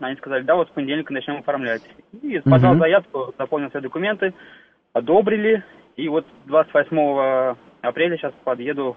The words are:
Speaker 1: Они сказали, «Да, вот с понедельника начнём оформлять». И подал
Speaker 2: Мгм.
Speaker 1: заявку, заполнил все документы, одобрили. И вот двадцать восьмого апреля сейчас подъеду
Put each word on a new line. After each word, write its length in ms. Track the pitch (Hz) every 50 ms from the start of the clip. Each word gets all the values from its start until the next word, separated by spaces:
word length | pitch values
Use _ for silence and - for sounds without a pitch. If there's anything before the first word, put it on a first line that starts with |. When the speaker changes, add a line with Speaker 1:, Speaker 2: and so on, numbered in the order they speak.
Speaker 1:
Они 160 | 135 127 135
сказали, 260 | - - 143 135 - 131
«Да, 120 | 135 160
вот 140 | 180 165 -
с 20 | -
понедельника 400 | 156 139 135 143 156 147 - 139
начнём 280 | 131 127 - 147 143
оформлять». 420 | 135 - 143 139 131 120 113 110 - - - - - _ - 226 285
И 160 | 294 226 170
подал 320 | - 139 135 127 127 127 135
Speaker 2:
Мгм. 80 | 165
Speaker 1:
заявку, 540 | 165 160 175 202 175 _ - 135 131 120 - -
заполнил 320 | 139 131 160 151 143 135
все 100 | - 143
документы, 540 | 131 127 - 160 180 208 214 196 196 190 185 - - - - - - _ _ _ _ _ -
одобрили. 720 | 120 120 123 165 202 214 226 254 214 208 220 220 202 185 - - - - _ _
И 120 | - 147 160
вот 180 | 147 160 156 - - - -
двадцать 300 | 135 139 156 156 - -
восьмого 840 | 151 143 - 165 160 147 143 143 139 135 135 131 131 131 131 123 117 - - - _
апреля 360 | - 120 120 151 165 175 170
сейчас 160 | - - 143 - - _
подъеду 520 | - 127 120 120 139 147 139 139 127 120